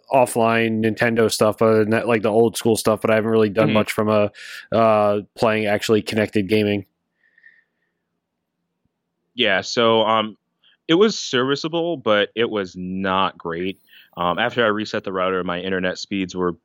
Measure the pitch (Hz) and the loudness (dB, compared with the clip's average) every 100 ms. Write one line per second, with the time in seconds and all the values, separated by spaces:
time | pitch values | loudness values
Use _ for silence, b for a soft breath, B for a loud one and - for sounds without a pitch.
0 | - 131 123 120 113 113 113 110 110 104 | 0 2 2 2 2 2 0 0 -2 0
1 | 120 117 110 - 107 - 110 110 107 113 | 0 2 0 2 0 2 2 4 2 0
2 | 110 113 107 110 117 - 120 104 - 104 | 0 0 2 2 2 2 0 0 2 0
3 | 110 110 110 113 107 95 110 107 104 - | 2 0 2 2 2 2 2 2 0 -2
4 | 107 107 104 B B B B 113 113 107 | 0 2 0 B B B B 2 4 4
5 | 104 104 98 - 113 110 107 104 - 107 | 2 0 -6 -2 0 0 0 -2 0 0
6 | - 107 104 107 95 107 104 101 - _ | 0 -2 0 -2 0 0 0 -2 -6 _
7 | _ _ b b b b b b b _ | _ _ b b b b b b b _
8 | _ _ _ _ _ _ _ _ _ _ | _ _ _ _ _ _ _ _ _ _
9 | _ _ _ 123 110 95 - 123 117 113 | _ _ _ -4 0 0 -2 0 2 2
10 | 107 110 107 98 _ _ b b - 165 | 2 0 -2 -8 _ _ b b 0 2
11 | 220 - - 127 131 143 160 165 170 151 | 2 0 -4 -2 -2 -4 -4 -6 -4 -4
12 | 113 104 101 110 117 104 92 90 92 92 | 0 0 0 -2 -2 -2 -6 -8 -10 -6
13 | 98 95 92 - 85 82 95 98 _ b | -2 0 -2 -4 -10 -6 -8 -10 _ b
14 | b - 87 87 120 120 113 104 110 110 | b -6 -4 -2 -2 0 0 0 -4 -8
15 | 101 95 92 92 90 87 95 92 92 - | -6 -4 -2 -2 -4 -6 -4 -4 -4 -6
16 | - 101 92 92 90 85 | -8 -6 -6 -4 -4 -4